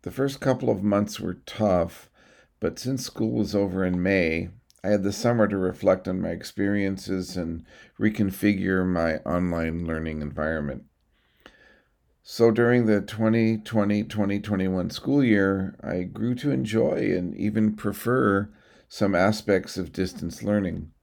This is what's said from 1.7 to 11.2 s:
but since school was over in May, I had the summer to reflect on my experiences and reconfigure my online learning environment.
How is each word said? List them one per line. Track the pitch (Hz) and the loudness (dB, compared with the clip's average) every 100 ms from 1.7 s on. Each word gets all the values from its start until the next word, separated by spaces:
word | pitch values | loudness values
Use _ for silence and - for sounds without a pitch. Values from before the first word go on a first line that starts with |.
| 90 82 - - _ _ _ _ _ | 4 0 -6 -20 _ _ _ _ _
but | 85 85 | -4 -4
since | 123 135 | -6 -6
school | 127 - 110 | -6 -4 -2
was | 117 104 | 0 0
over | 104 101 90 | 0 0 0
in | 92 90 | 0 0
May, | 92 98 82 82 90 - _ _ | 2 2 2 0 -4 -12 _ _
I | 92 | 0
had | 104 | 0
the | 95 | 0
summer | 101 120 120 101 | 0 0 4 2
to | 98 | 2
reflect | 92 92 95 92 - | -2 0 2 2 0
on | 92 | -4
my | 87 | -4
experiences | 85 - - 101 101 95 95 - 95 90 92 | -6 -10 -4 0 0 -2 -4 -4 -4 -4 -6
and | 85 82 - - - _ | -6 -8 -12 -20 -20 _
reconfigure | 107 107 101 95 104 98 92 95 | 0 2 -2 2 0 2 0 0
my | 92 90 82 78 | 2 2 0 -2
online | - 87 90 85 82 85 85 | -2 -2 0 -2 -2 -4 -4
learning | 80 80 78 | -4 -4 -6
environment. | 76 73 78 80 73 69 - _ _ _ | -8 -4 -4 -2 -4 -8 -14 _ _ _